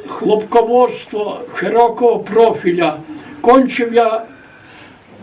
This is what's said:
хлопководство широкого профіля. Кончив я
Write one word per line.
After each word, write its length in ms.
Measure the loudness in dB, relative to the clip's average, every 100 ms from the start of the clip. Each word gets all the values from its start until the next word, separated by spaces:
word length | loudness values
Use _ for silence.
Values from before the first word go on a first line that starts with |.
| -16
хлопководство 1300 | -6 -2 0 2 2 2 2 2 -2 -10 -8 -8 -10 -12 -8
широкого 640 | -2 2 2 2 0 0
профіля. 760 | -2 2 2 2 -2 0 -2 -4 -12 -18 -18 -2
Кончив 520 | 4 4 4 -2 0
я 280 | 2 2 -2 -6 -18 -20 -20 -20 -20 -20 -20 _ -10